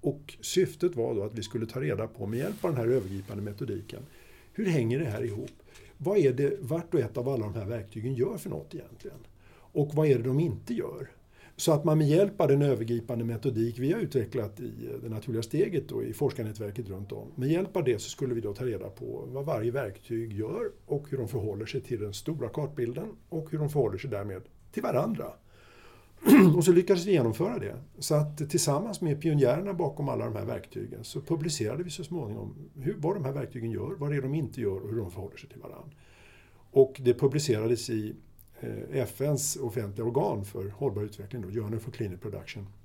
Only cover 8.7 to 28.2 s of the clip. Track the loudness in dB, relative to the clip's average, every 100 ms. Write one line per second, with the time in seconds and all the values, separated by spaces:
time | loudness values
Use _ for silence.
8.7 | -14 -16 -16 -16 -16 -20 -20 -20 -20 -6
9.7 | 0 0 4 6 6 4 2 2 -2 -4
10.7 | -4 -4 -8 -14 -16 _ -20 -20 -2 2
11.7 | 4 6 6 6 6 4 4 4 6 6
12.7 | 2 0 -2 -2 -2 -2 -2 -2 2 0
13.7 | 0 0 0 2 0 0 -2 -4 -6 -12
14.7 | -10 -10 -8 -6 -6 -4 -2 0 2 4
15.7 | 2 -2 -4 -4 0 0 0 -6 -4 -6
16.7 | -6 -8 -8 -8 -10 -10 -4 0 2 0
17.7 | 0 2 0 -2 -6 -2 -2 -4 -4 -4
18.7 | -4 -8 -10 -10 -8 -8 -6 -4 -2 0
19.7 | -2 -4 -8 -6 -6 -4 -4 -4 -4 -6
20.7 | -8 -6 -6 -4 -6 -4 -4 -4 -4 -4
21.7 | -6 -4 -6 -4 -6 -6 -4 -4 -4 -6
22.7 | -4 -4 -4 -10 -12 -8 -8 -4 -2 0
23.7 | 2 2 0 -4 -4 -4 -8 -12 -20 -8
24.7 | -4 2 2 2 -2 -6 -12 -20 -20 -20
25.7 | -20 -20 -20 -20 0 10 12 12 10 8
26.7 | 8 8 4 6 4 4 2 -2 -2 -6
27.7 | -8 -14 -10 0 2